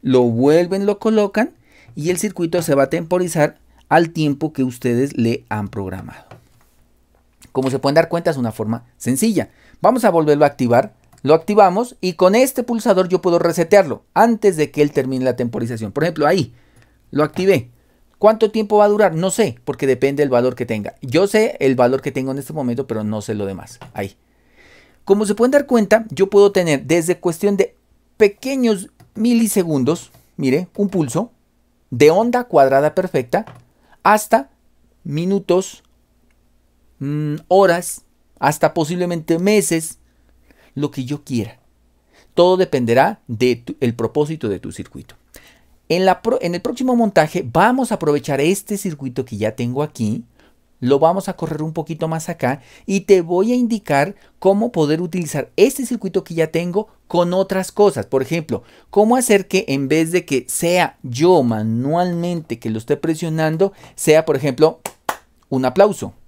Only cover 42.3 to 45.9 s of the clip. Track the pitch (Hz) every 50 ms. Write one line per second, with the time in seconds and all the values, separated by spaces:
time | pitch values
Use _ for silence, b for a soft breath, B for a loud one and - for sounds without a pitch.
42.3 | _ - 175 180 185 185 185 175 - 135 123 113 117 123 139 185 220 _ _ -
43.3 | 120 104 123 127 120 117 - - - _ - 120 113 120 113 113 - 147 147 143
44.3 | 160 156 - 110 98 85 - - - - - - _ 67 73 _ - _ _ _
45.3 | b b b b b b b b b _ _ _